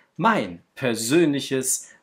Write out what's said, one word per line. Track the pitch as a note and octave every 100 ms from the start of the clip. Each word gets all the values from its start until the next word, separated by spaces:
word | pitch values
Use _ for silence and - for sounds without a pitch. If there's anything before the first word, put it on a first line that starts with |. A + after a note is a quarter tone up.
| _ -
mein | G#3 G#3 G2 F2 _
persönliches | - B2+ A2 A2+ D#3+ D#3+ C#3+ - C3 C3 - - -